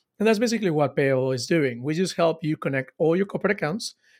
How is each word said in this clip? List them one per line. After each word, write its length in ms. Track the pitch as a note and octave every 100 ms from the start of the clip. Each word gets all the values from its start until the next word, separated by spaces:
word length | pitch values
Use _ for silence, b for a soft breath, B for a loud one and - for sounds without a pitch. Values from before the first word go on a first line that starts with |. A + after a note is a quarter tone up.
| _ -
And 40 | G#3+
that's 100 | G#3
basically 300 | A#3+ A3+ G3
what 260 | D3+ C#3 D3
Payable 380 | C#3 C3 C3
is 140 | B2+ A#2
doing. 360 | E3+ C3+ A#2
We 120 | C3+ D#3
just 200 | F#3 -
help 300 | E3 D#3+ D3+
you 100 | D#3
connect 380 | E3+ C3+ C3 -
all 160 | -
your 120 | F3 G3
corporate 260 | E3+ G3
accounts 440 | G#3 D3+ G#3+ - - _ _